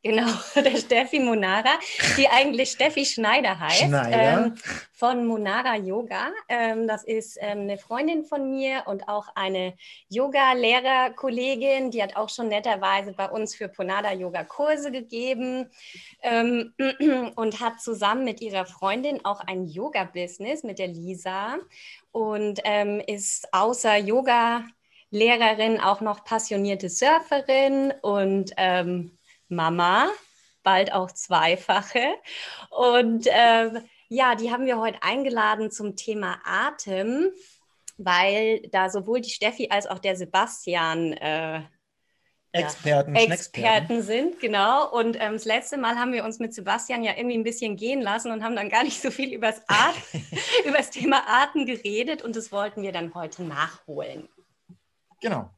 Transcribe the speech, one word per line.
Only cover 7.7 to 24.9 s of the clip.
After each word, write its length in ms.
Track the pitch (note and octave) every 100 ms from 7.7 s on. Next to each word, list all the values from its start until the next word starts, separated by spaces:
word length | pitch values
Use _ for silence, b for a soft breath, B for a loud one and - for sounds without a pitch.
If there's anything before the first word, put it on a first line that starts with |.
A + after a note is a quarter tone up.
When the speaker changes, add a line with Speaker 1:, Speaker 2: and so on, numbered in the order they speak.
| G3+
Speaker 1:
Freundin 480 | - A#3 D#4 E4
von 240 | D4+ C#4+ C4+
mir 360 | C4+ C4+ C4 -
und 220 | G3+ -
auch 180 | G#3 G#3
eine 400 | - F#3+ F#3+ F#3 F#3 B B B
Yoga-Lehrer-Kollegin. 1800 | G#3 C4+ C#4 C4+ B3+ A3+ B3 C4 C4 B3+ A#3 C4+ A#3 C4 B3 C#4 C4+ C4
Die 100 | A3+
hat 140 | G3
auch 140 | G3+ G#3+
schon 180 | - A#3
netterweise 680 | G#3 A3+ G3+ F#3+ G3 G3+
bei 140 | F#3 F#3+
uns 280 | A3 G#3+ -
für 100 | G3
Ponada 460 | - F#3 G3 G#3+
Yoga 320 | F#3+ F3+ E3+
Kurse 480 | D#3 - D4 D4+ C#4+
gegeben, 760 | B3+ A#3 A#3 B3+ B3 B3+ B3+ B3+ B B F#3 B B
ähm, 500 | B3 A#3 A#3 A#3+ A#3 -
<clears throat> 540 | C4+ C4+ D4+ B3+ A#3
und 240 | - A3 G#3+
hat 220 | A3+ A3+
zusammen 420 | - G#3+ G3+ A#3
mit 180 | B3+ G#3+
ihrer 240 | A3+ G3
Freundin 600 | F3+ - F#3+ A3 C#4+ C#4
auch 160 | G3+ G3+
ein 260 | F3+ F#3 F3+
Yoga-Business 960 | D#3+ C#4 A#3 F3+ F3+ F3 - G#3+ D#4
mit 160 | A#3 G3
der 80 | F3+
Lisa 720 | E3 F3 F#3 F#3 F#3+ G#3+ D4 F4+ B B B B
und, 480 | A3+ A3 G#3+ G#3+ G3
ähm, 400 | - G#3 G#3 G#3 -
ist 440 | G#3 G3 - -
außer 440 | F#3 G#3+ A#3+ A#3 G#3
Yoga-Lehrerin 1800 | G3 A#3+ C4 A#3+ A#3 A#3+ A#3 _ _